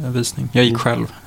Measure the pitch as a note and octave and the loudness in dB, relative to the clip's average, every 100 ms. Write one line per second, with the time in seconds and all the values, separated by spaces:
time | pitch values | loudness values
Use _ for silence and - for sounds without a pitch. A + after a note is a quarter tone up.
0 | C3 B2 A#2+ - B2+ B2 B2 A#2 A#2+ A#2 | -4 -4 -4 -4 0 4 4 2 0 0
1 | A2+ - | -4 -8